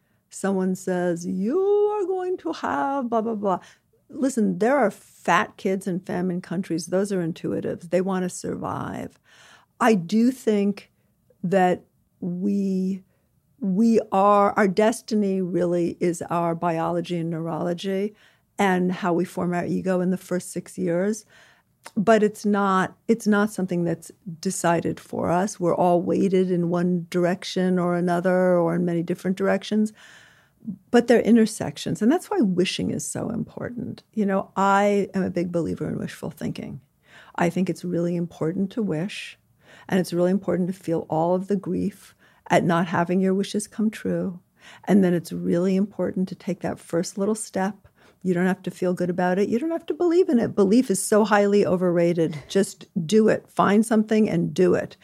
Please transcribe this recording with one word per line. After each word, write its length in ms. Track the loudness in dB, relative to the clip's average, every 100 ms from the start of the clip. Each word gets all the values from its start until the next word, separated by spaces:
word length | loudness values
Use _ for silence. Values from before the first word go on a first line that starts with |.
| _ _ _
someone 460 | -6 -2 0 0 -2
says, 500 | -4 -2 0 -2 -4
"You 320 | -4 -2 0
are 460 | 2 2 2 0 -2
going 320 | -2 -4 -4
to 160 | -6
have 560 | -6 -4 -2 -2 -2 -2
blah, 120 | -2
blah, 140 | -2 -2
blah." 240 | -2 -2 -6 -20 _ _ _
Listen, 500 | -4 -2 2 0 2
there 180 | 2 2
are 140 | 2
fat 680 | -2 -20 _ 0 2 0 -4
kids 300 | -4 -2 -2
in 120 | -6
famine 420 | -4 -4 -2 -4
countries. 460 | -4 -6 -4 -4 -2
Those 240 | -2 0
are 140 | -2 -2
intuitives. 640 | -4 -6 -4 -4 -6 -2
They 120 | -2
want 220 | 0 -2
to 60 | -4
survive. 920 | -6 -8 -6 -6 -6 -6 -8 -10 _ _ -20 -20 -20 _ 0
I 160 | 4 4
do 360 | 2 2 2
think 600 | 2 0 2 2 -2 -10 _ _ _ _ _
that 400 | 0 2 2 0 -6 _ _ -10
we, 840 | -8 -4 -2 0 0 0 -2 -4 -10 _ _ _ _ -6
we 400 | -2 2 4 4 2
are, 400 | 2 4 6 4
our 140 | 4 2
destiny 760 | 4 2 0 -2 -2 0 0
really 560 | -2 0 0 0 -2 -2
is 220 | -2 -2 -4
our 240 | -2 -2 -2
biology 600 | -2 -2 -2 -2 -4 -4
and 120 | -4
neurology 840 | -4 -6 -4 -4 -4 -4 -4 -4 -8 _ _ _ -2
and 320 | 2 2 0
how 220 | 0 0
we 120 | 0 -2
form 280 | -4 -4
our 120 | -2 -2
ego 340 | -4 0 0
in 120 | 0
the 60 | -2
first 340 | -4 -6 -6
six 260 | -12 -10 -6
years. 480 | -2 0 0 -4 -8 -20 -20 _ _ _ -10 -2
But 260 | 4 4
it's 220 | 4 0 0
not, 500 | 2 2 2 0 -4 -2
it's 180 | 0 2
not 240 | 2 2
something 320 | -2 -4 -2
that's 260 | -2 -4 -8 -18 -16 -8
decided 600 | -6 -2 0 0 0 -6
for 280 | -8 -4 0
us. 280 | 0 0 -2
We're 160 | 0 2
all 260 | 4 2
weighted 480 | 2 0 2 2 2
in 200 | 0 0
one 380 | 0 0 0 -2
direction 680 | 0 0 0 -4 -2 0 2
or 180 | 0 0
another 600 | 0 0 2 2 4 4
or 180 | 2 0
in 100 | 0
many 180 | -2
different 340 | -2 -4 -4 -2
directions. 540 | 0 0 0 0 0 -4 -20 -20 -20 _ _ _ -14 -14 0
But 160 | 2 4
they're 120 | 4
intersections. 840 | 6 4 4 -2 -10 -8 -6 -2
And 80 | 0
that's 200 | 0 0
why 80 | 0
wishing 500 | 0 2 0 -2 -4
is 160 | -4 -6
so 240 | -6 -6
important. 720 | -6 -8 -8 -10 -8 -10 -12 _
You 120 | -4 -2
know, 240 | -2 -4 0
I 540 | 2 4 4 2 0
am 100 | -2
a 60 | -2
big 220 | -2 -2
believer 380 | -2 -4 -4 -6
in 100 | -6
wishful 320 | -8 -10 -12
thinking. 480 | -8 -8 -8 -12 -14 _ _ _ -20 -12 -2
I 140 | -2
think 200 | 0 -4
it's 140 | -4
really 320 | -4 -2 -2 -2
important 560 | -4 -4 -4 -2 -4
to 100 | -4
wish, 560 | -4 -4 -6 -8 -16 -18 _ _ _ -18 -2
and 100 | -2
it's 140 | 0
really 180 | 0 2
important 360 | 2 0 -2 -2
to 40 |
feel 320 | -4 -4 -4 -2
all 260 | 0 2 0
of 120 | 0
the 100 | -4
grief 580 | -2 -4 -4 -6 -20 _ _ _ 0
at 140 | 2
not 240 | 4 2 2
having 320 | 0 0 2
your 140 | 2
wishes 340 | 0 -2 -4 -6
come 220 | -2 -2
true. 500 | -2 -4 -4 -4 -8 _ _ -20 -8 2
And 180 | 4
then 100 | 4
it's 200 | 2 -2
really 420 | -6 -2 0 2 2
important 540 | 0 -2 -4 -2 -4
to 60 | -6
take 260 | -8 -6
that 180 | -6 -8
first 380 | -4 -4 -4 -4
little 180 | -2 -2
step. 400 | -4 -4 -4 -6 -18 _ -20 _ -2
You 80 |
don't 120 | 0 0
have 180 | 0
to 80 | -6
feel 220 | -4 -2
good 160 | -2 -2
about 280 | 0 0 2
it. 120 | 0
You 100 | 0
don't 120 | -2
have 140 | -4 -4
to 60 |
believe 360 | 0 2 4 4
in 100 | 2
it. 160 | 2 2
Belief 340 | 4 4 4
is 140 | 0
so 220 | 2 4 4
highly 400 | 4 4 4 2
overrated. 760 | 2 2 2 2 2 0 -2 -2
Just 380 | 0 0 -4 -8 -6 2
do 220 | 4 4
it. 180 | 2 -4
Find 360 | 0 2 4 4
something 440 | 2 2 2 2
and 240 | 0 -2
do 220 | 2 2 2
it. 200 | -4 -12